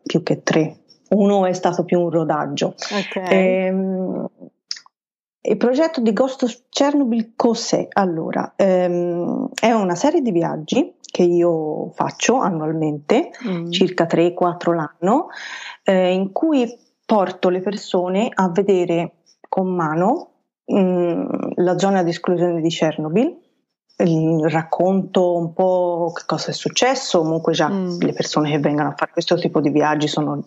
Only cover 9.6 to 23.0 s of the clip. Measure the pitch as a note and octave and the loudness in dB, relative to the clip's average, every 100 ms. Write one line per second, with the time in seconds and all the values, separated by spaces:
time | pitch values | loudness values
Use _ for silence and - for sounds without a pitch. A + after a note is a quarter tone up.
9.6 | A3 A3+ F#3 E3+ C#4+ E4 B3 E3+ D#3+ D3 | 2 2 0 0 2 2 0 0 0 -4
10.6 | D#3 A#3 F4 - - - F3 F3 E3+ D#3+ | -2 0 0 -6 -10 2 4 4 2 2
11.6 | D#3 D#3+ - - D3 - - B3+ - D#3+ | -2 -6 -8 -4 -6 -2 0 2 0 -2
12.6 | D#3 D#3+ D#3 D3 D3 A3+ F4 - B3 F3 | -2 -2 -2 -4 2 2 2 -6 -6 -6
13.6 | E3+ E3+ F#3 F3+ E3 E3 F3 F3 F3+ E3+ | -4 0 0 2 0 2 2 2 -2 0
14.6 | - E3+ D3+ - F3 C4+ - - - - | -2 0 -2 -4 0 0 0 -10 -14 -14
15.6 | - - - F#3 F3+ F#3 G3 - D#4+ C#4+ | -16 -6 0 2 2 0 -2 0 2 2
16.6 | A#3 - _ _ - G#3+ F3+ - F#3 F3+ | 0 -6 _ _ 0 2 2 0 0 0
17.6 | F#3 G3+ - F#3 F3+ F#3+ B3 - F#3+ F3 | -2 -6 -2 -2 0 0 0 0 0 2
18.6 | G3+ F#3 E3+ E3+ E3+ - _ _ - - | 2 2 2 -2 -2 -10 _ _ -6 -4
19.6 | F#3+ F3+ D#3 D#3+ F#3 C#4+ - _ _ _ | -2 -2 -2 0 0 0 -4 _ _ _
20.6 | - G3+ F#3 F3+ F3 F3 F#3 - - - | -2 2 2 2 0 -2 -4 -6 -6 0
21.6 | F3+ F3 G3 G3 E3+ E3 - F3 F3 E3+ | 0 2 2 2 0 -2 -2 0 0 0
22.6 | E3 D#3+ D#3 D3+ | -2 0 -2 -2